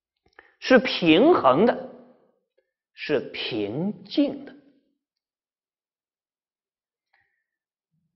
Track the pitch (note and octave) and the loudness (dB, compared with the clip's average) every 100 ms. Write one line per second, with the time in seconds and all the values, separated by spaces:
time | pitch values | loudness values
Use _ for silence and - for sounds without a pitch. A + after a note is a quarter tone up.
0 | _ _ _ _ _ _ - B3+ B3+ - | _ _ _ _ _ _ 2 2 2 -2
1 | E3+ D#3+ D4 F4+ C3+ C3+ A#3 B3 - - | 2 4 4 4 2 2 2 -2 -8 -18
2 | - _ _ _ _ _ _ _ _ - | -20 _ _ _ _ _ _ _ _ -16
3 | - C3+ D3 - - A2 G2+ B2+ G3 - | -4 -4 -4 -12 -8 -6 -6 -6 -8 -8
4 | - - C#4+ - - - _ _ _ _ | -8 -2 -2 -4 -16 -20 _ _ _ _
5 | _ _ _ _ _ _ _ _ _ _ | _ _ _ _ _ _ _ _ _ _
6 | _ _ _ _ _ _ _ _ _ _ | _ _ _ _ _ _ _ _ _ _
7 | _ _ _ _ _ _ _ _ _ _ | _ _ _ _ _ _ _ _ _ _
8 | _ | _